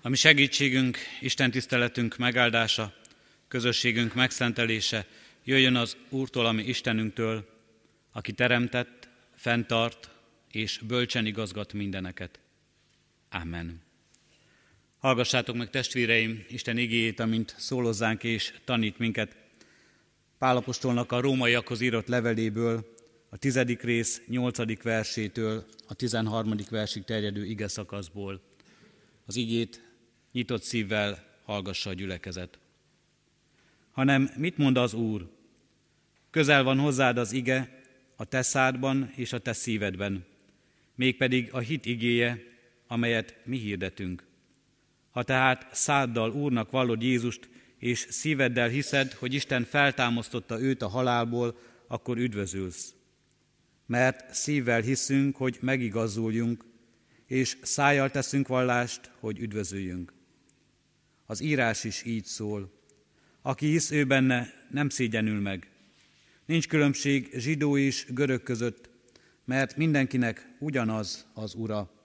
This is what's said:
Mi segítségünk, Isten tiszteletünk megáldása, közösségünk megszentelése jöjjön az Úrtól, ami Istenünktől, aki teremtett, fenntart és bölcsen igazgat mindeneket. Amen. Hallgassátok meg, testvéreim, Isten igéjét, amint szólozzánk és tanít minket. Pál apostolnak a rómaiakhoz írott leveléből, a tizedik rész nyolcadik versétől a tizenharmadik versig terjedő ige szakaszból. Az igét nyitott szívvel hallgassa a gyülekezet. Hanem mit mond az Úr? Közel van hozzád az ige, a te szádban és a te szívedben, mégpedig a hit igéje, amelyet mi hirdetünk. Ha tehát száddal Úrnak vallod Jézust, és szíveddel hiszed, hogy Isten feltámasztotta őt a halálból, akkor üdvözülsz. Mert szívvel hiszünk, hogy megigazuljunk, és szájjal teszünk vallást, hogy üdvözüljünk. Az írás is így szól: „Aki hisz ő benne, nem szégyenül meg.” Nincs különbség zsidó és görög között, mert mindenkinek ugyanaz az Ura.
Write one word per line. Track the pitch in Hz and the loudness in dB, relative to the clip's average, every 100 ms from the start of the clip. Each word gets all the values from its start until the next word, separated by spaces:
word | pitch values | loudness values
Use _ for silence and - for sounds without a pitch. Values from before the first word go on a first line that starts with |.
| 117 | 0
Mi | 131 | 4
segítségünk, | 156 147 139 - 139 127 131 117 - - | 6 8 6 4 2 2 2 -2 -10 -8
Isten | 131 - 131 | -4 2 2
tiszteletünk | 123 - 127 120 - 117 - | 2 0 2 2 0 -2 0
megáldása, | 123 123 120 113 113 - 107 - - - _ _ _ | 0 4 4 4 2 0 -2 -8 -20 -20 _ _ _
közösségünk | 127 120 113 123 113 117 | -2 0 2 2 2 0
megszentelése | 123 127 - 120 110 117 110 - 113 101 - - _ | 2 0 2 -2 0 0 0 0 -4 -6 -16 -20 _
jöjjön | - 135 131 127 | 0 4 6 4
az | 117 - - | 0 -6 -8
Úrtól, | 135 131 131 117 | -6 -4 0 2
ami | 110 | 2
Istenünktől, | 110 127 - 110 110 101 113 113 104 - _ _ _ _ _ | -2 -4 -2 -2 -2 -2 -2 -4 -8 -20 _ _ _ _ _
aki | 113 - | -12 -10
teremtett, | 107 123 120 120 123 123 - - _ _ _ | 0 2 2 2 -2 -4 -10 -20 _ _ _
fenntart | 120 117 117 117 117 - - - _ _ _ | 0 0 2 0 0 -4 -20 -20 _ _ _
és | 107 110 - 110 | -6 -4 -6 -2
bölcsen | 123 123 127 107 | 0 0 0 -2
igazgat | 104 107 95 101 | -2 -6 -6 -8
mindeneket. | 104 101 95 92 87 90 - _ _ _ _ _ _ _ _ _ | -6 -4 -4 -6 -10 -14 -14 _ _ _ _ _ _ _ _ _
Amen. | 92 85 85 85 82 _ _ _ _ _ _ _ _ _ _ _ _ | -8 -6 -8 -8 -12 _ _ _ _ _ _ _ _ _ _ _ _
Hallgassátok | 135 120 123 127 117 120 | 0 2 2 0 0 -4
meg, | 117 | -4
testvéreim, | 135 123 127 117 117 113 113 95 | -4 -2 0 4 4 2 -4 -10
Isten | 123 - 117 | -8 -4 -2
igéjét, | 120 117 113 107 | 0 2 0 0
amint | 113 113 107 - | 0 0 -2 -8
szólozzánk | - 127 120 104 113 110 | -4 -2 0 0 0 0
és | 117 113 - - | -2 -2 -4 -8
tanít | - 123 110 - | -4 0 0 0
minket. | 117 107 107 - _ _ - _ _ _ _ _ _ _ | -2 -2 -4 -8 _ _ -20 _ _ _ _ _ _ _
Pál | 131 127 | 2 2
apostolnak | 120 120 131 120 120 | 0 -4 0 0 0
a | 123 | 0
rómaiakhoz | 135 131 120 120 - 117 | 2 4 4 4 2 -2
írott | 123 117 107 | 0 0 0
leveléből, | 123 117 110 113 107 117 113 107 - - _ _ | 0 2 0 0 0 0 0 -4 -18 -20 _ _
a | 104 | -4
tizedik | 139 127 123 120 | 0 2 2 0
rész | 120 117 113 - - | 0 0 0 -4 -4
nyolcadik | 123 123 117 110 110 | -2 -2 -2 -4 -2
versétől | 117 113 110 - 107 107 110 110 107 - - | 0 0 -2 -4 -4 -2 -2 -4 -8 -20 -18
a | |
tizenharmadik | 120 123 113 110 113 110 107 98 | -6 -2 0 0 0 -2 -2 -4
versig | 110 107 110 | -4 -4 -6
terjedő | 92 110 104 104 101 | -4 -2 -2 -4 -6
ige | 107 104 | -6 -6
szakaszból. | - 98 98 90 95 98 95 _ _ _ _ - _ _ _ - | -8 -8 -10 -10 -10 -10 -10 _ _ _ _ -20 _ _ _ -8
Az | 110 | -6
igét | 117 117 117 - - _ _ _ _ | -2 -2 -2 -8 -20 _ _ _ _
nyitott | 123 120 113 | -6 -4 -4
szívvel | - 120 101 107 101 101 - _ | -2 -4 0 0 0 -4 -14 _
hallgassa | - 104 95 92 104 | -6 -6 -4 -6 -6
a | |
gyülekezet. | 90 98 90 - 90 90 - _ _ _ _ _ _ _ _ _ _ _ _ _ | -6 -6 -8 -10 -10 -12 -16 _ _ _ _ _ _ _ _ _ _ _ _ _
Hanem | - 135 139 135 - | 0 4 4 2 0
mit | 160 - | -4 2
mond | 139 127 | 4 4
az | 123 | 2
Úr? | 110 113 107 87 - _ _ _ _ _ _ _ _ _ | 0 -2 -2 -8 -18 _ _ _ _ _ _ _ _ _
Közel | 160 143 143 | 2 6 6
van | 131 135 | 6 4
hozzád | 147 131 131 120 | 4 4 4 4
az | 110 | 0
ige, | 127 123 131 127 - - _ _ _ | -2 0 0 -2 -14 -20 _ _ _
a | 113 | -4
te | 131 | -2
szádban | 127 139 131 127 135 135 131 135 | 0 4 2 2 0 0 -2 -6
és | 120 | -6
a | 120 | -6
te | - | -4
szívedben, | 110 - 107 101 92 101 98 90 _ _ _ _ _ _ - | -6 -2 -2 -2 -2 -4 -4 -8 _ _ _ _ _ _ 0
mégpedig | 127 123 131 127 117 | 0 2 2 2 0
a | 127 | -6
hit | 117 151 120 | -4 -6 -4
igéje, | 120 117 120 120 120 - - _ _ _ | -2 2 2 2 -2 -12 -20 _ _ _
amelyet | 117 117 113 101 - - | -2 0 0 -2 -14 -8
mi | 127 | -6
hirdetünk. | 107 98 95 - 92 90 _ _ _ _ _ _ _ _ _ | -4 -4 -6 -6 -8 -8 _ _ _ _ _ _ _ _ _
Ha | - | -6
tehát | 117 131 131 127 - - | -2 2 4 2 -4 -4
száddal | - 143 127 117 113 | 2 2 2 0 0
Úrnak | 139 143 120 107 | 0 0 0 0
vallod | 131 123 113 | 0 2 2
Jézust, | 120 127 117 110 - - - _ | 2 2 0 -6 -16 -20 -20 _
és | 120 120 - | -4 -4 -4
szíveddel | - 156 147 127 123 120 | -6 -2 0 2 2 0
hiszed, | 131 139 139 135 | 0 0 0 0
hogy | - 127 | -4 -4
Isten | 139 - 131 | -4 -2 -2
feltámasztotta | 117 143 143 131 123 117 113 120 - 113 | 0 2 2 2 0 0 -2 -8 -6 -2
őt | 131 131 | 0 0
a | 104 | -2
halálból, | 117 127 120 117 120 120 117 - - _ | 0 2 2 0 0 -2 -4 -18 -20 _
akkor | 117 - 120 | -8 -4 -2
üdvözülsz. | 123 104 95 95 92 87 - _ _ _ _ _ _ _ _ _ - | -2 -2 -6 -4 -6 -8 -14 _ _ _ _ _ _ _ _ _ -4
Mert | 120 131 - - | 2 2 2 -8
szívvel | - - 147 123 117 | -8 -2 0 2 2
hiszünk, | 113 131 - 139 139 135 | 2 -2 2 2 2 2
hogy | 131 117 | -4 -2
megigazuljunk, | 127 135 120 107 113 104 113 110 117 117 - _ _ _ _ _ _ | -2 0 0 -2 -2 -2 -2 0 0 -2 -10 _ _ _ _ _ _
és | 131 123 - | -2 0 -4
szájjal | - - 143 143 135 | -6 2 4 4 2
teszünk | 139 131 143 135 | 0 0 0 0
vallást, | 127 127 120 120 - - - | 2 2 2 -2 -6 -16 -10
hogy | 110 104 | -8 -6
üdvözüljünk. | 113 104 92 98 95 90 87 _ _ _ _ _ _ _ _ _ _ _ _ | -6 -4 -6 -6 -6 -8 -10 _ _ _ _ _ _ _ _ _ _ _ _
Az | 107 | -6
írás | 151 143 117 110 | 0 2 2 0
is | 113 - 117 | -4 -6 -4
így | 113 - | -6 -6
szól: | - 107 104 95 _ _ _ _ _ _ _ | -8 -6 -6 -8 _ _ _ _ _ _ _
„Aki | - 131 151 | -6 0 2
hisz | 160 - | 2 2
ő | 156 139 | 2 4
benne, | 135 131 123 120 - - | 4 4 2 -2 -14 -8
nem | 143 147 | -2 -2
szégyenül | - 123 113 110 104 | 0 0 0 0 0
meg.” | 101 95 - _ _ _ _ _ _ _ - | -2 -4 -10 _ _ _ _ _ _ _ -2
Nincs | 165 156 | 0 2
különbség | 156 143 135 143 139 123 131 | 4 4 4 2 0 0 -6
zsidó | 120 156 147 139 | -2 0 2 4
és | 139 127 - | 2 0 -6
görög | 123 139 127 | -2 0 0
között, | - 117 120 - - _ _ _ _ _ - | -2 -2 -2 -4 -20 _ _ _ _ _ -2
mert | 131 135 147 | 0 0 0
mindenkinek | 160 147 131 127 117 107 - - | 2 4 2 2 0 -2 -14 -8
ugyanaz | 147 131 113 110 101 - - | -4 0 0 -2 -4 -8 -14
az | - 107 | -12 -10
Ura. | - 110 107 95 _ | -8 -4 -4 -4 _